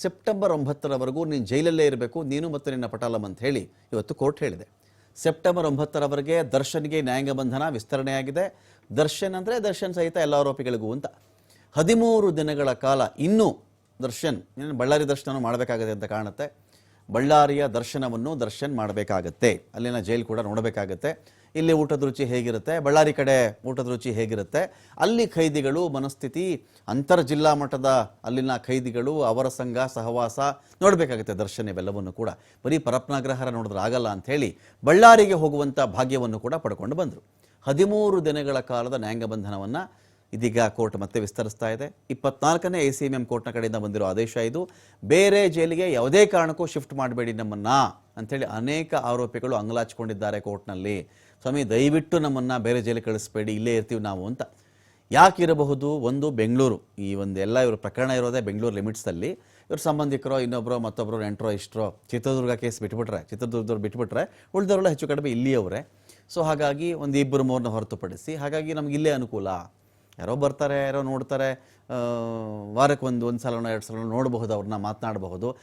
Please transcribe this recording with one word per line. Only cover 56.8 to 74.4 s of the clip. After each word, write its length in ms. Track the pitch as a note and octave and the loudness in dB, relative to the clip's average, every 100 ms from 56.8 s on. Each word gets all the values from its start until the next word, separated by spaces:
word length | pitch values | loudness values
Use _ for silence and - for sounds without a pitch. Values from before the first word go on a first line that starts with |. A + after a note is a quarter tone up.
| - - | -6 -8
ಈ 160 | G2 | -6
ಒಂದು 260 | G2 G2+ F#2+ | -4 -4 -2
ಎಲ್ಲ 180 | G2 B2+ | 0 4
ಇವ್ರ 180 | B2 G#2+ | 2 2
ಪ್ರಕರಣ 340 | G2+ - C3 | -4 -2 0
ಇರೋದೇ 300 | B2+ B2 B2+ | 0 0 -2
ಬೆಂಗಳೂರು 340 | G2+ G#2 A#2 | -4 -2 -2
ಲಿಮಿಟ್ಸಲ್ಲಿ. 560 | G2+ G#2 A2 - E2+ B2+ | -2 -4 -4 -6 -4 -6
ಇವ್ರ 460 | - _ _ - D#3 | -8 _ _ -8 -4
ಸಂಬಂಧಿಕರೋ, 640 | D#3+ D3+ D3 C#3 C#3 C3+ | -2 0 0 -2 -2 -2
ಇನ್ನೊಬ್ರೋ, 400 | A#2+ B2 A2+ B2 | -2 -4 -2 -4
ಮತ್ತೊಬ್ರೋ, 400 | A2 A2+ G#2+ A2+ | -4 -6 -4 -4
ನೆಂಟ್ರೋ, 320 | G#2 G2 A2 | -4 -4 -4
ಇಷ್ಟ್ರೋ, 520 | G2+ - A2 G#2 - - | -4 -6 -6 -6 -8 -8
ಚಿತ್ರದುರ್ಗ 420 | A#2+ C3+ C3 B2 | -4 -2 0 0
ಕೇಸ್ 280 | A#2 A#2+ - | -2 -4 -4
ಬಿಟ್ಬಿಟ್ರೆ, 480 | G#2 A2+ A2 G2 - | -6 -4 -4 -6 -8
ಚಿತ್ರದುರ್ಗದವ್ರು 520 | G#2+ A#2+ A#2 G#2+ G#2+ | -8 -4 -4 -2 -2
ಬಿಟ್ಬಿಟ್ರೆ, 640 | G#2 A#2+ A2 B2 F3 - _ | -4 -4 -4 -4 -4 -8 _
ಉಳ್ದವರೆಲ್ಲ 340 | F#3+ G3 F#3+ F#3+ | -2 2 2 2
ಹೆಚ್ಚು 200 | C#3+ D3 | 0 -2
ಕಡಿಮೆ 220 | C#3+ D3 | -2 0
ಇಲ್ಲಿಯವರೇ. 600 | A#2 C3+ B2+ F#2 G#2 - _ - - _ | 0 2 2 0 -4 -10 _ -20 -20 _
So 80 | F3 | -2
ಹಾಗಾಗಿ 500 | D#3 D3+ D3 C#3+ F3 | 0 0 0 -2 -4
ಒಂದು 260 | D#3+ C#3+ C#3 | -4 0 2
ಇಬ್ಬರು 260 | C3+ C3+ | 2 2
ಮೂರನ್ನ 240 | C3 B2+ A#2 | 2 0 -2
ಹೊರತುಪಡಿಸಿ, 680 | A2 G2+ G#2+ F2+ - - D#3 | -4 -4 -8 -10 -10 -10 -8
ಹಾಗಾಗಿ 380 | C#3+ D#3 D#3 | -4 -4 -4
ನಮ್ಗೆ 200 | D#3 D3 | -6 -4
ಇಲ್ಲೇ 160 | C#3+ D#3 | 0 2
ಅನುಕೂಲ. 380 | C3+ A#2 A2 F#2+ F#2 E2+ _ _ _ _ - | 0 -2 -6 -4 -6 -10 _ _ _ _ -10
ಯಾರೋ 180 | F2+ C3 | -4 0
ಬರ್ತಾರೆ, 480 | C#3 C#3 C#3+ C#3 | 0 0 -2 0
ಯಾರೋ 180 | C#3 C#3 | -2 -2
ನೋಡ್ತಾರೆ, 500 | C3+ C3 C3 C3+ C3+ C3 _ _ - | -4 -6 -4 -2 -2 -4 _ _ -10
ಆ, 40 | B2 A#2+ A#2+ A#2 A2+ A2 G#2+ G#2 | -6 -4 -4 -4 -6 -8 -10 -4
ವಾರಕ್ಕೆ 340 | A2 C#3+ C#3 C3 | 2 4 4 -2
ಒಂದು, 200 | A#2+ A#2 | -2 -2
ಒಂದು 120 | A#2+ | -2
ಸಲನೋ 300 | C3 A#2 A#2 | -4 -4 -4
ಎರಡು 180 | A2 - | -4 -6
ಸಲನೋ 160 | A2+ | -8
ನೋಡಬಹುದು, 520 | A2+ A#2 C3 A#2 | -4 -2 0 -2